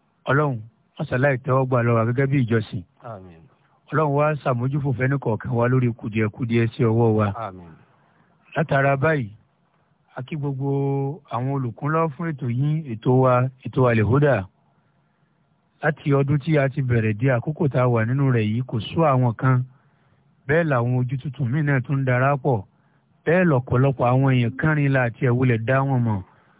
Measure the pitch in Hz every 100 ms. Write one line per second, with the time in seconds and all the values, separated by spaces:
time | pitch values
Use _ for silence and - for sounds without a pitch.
0 | _ _ - 139 147 117 110 _ _ -
1 | 156 127 143 127 135 131 131 127 120 117
2 | 113 123 139 143 113 113 110 107 87 _
3 | 123 104 92 82 80 _ _ _ _ 147
4 | 151 139 151 151 143 120 127 143 139 113
5 | 127 139 127 104 - 117 120 131 123 113
6 | 113 107 107 - 120 117 113 - 117 113
7 | 113 107 101 107 107 92 85 78 _ _
8 | _ _ _ _ _ - 160 139 139 139
9 | 160 156 107 104 _ _ _ _ _ _
10 | _ - 127 156 143 135 139 139 139 139
11 | 139 160 - 113 131 139 123 - 143 160
12 | 165 135 170 139 127 120 147 156 147 113
13 | - 127 131 123 127 - 117 131 127 113
14 | 101 135 143 113 90 _ _ _ _ _
15 | _ _ _ _ _ _ _ _ 151 151
16 | 151 139 139 151 160 147 139 139 127 120
17 | 110 104 131 120 160 151 151 131 127 117
18 | 110 135 135 120 107 113 131 117 90 165
19 | 156 131 123 107 131 127 127 _ _ _
20 | _ _ _ _ - 160 165 127 120 127
21 | 123 135 160 - 120 151 147 135 120 139
22 | 131 123 135 143 147 113 - _ _ _
23 | _ _ - 180 180 131 127 123 139 131
24 | 123 127 135 127 117 - 156 151 143 135
25 | 120 113 131 120 131 113 113 135 139 127
26 | 117 101 92 _ _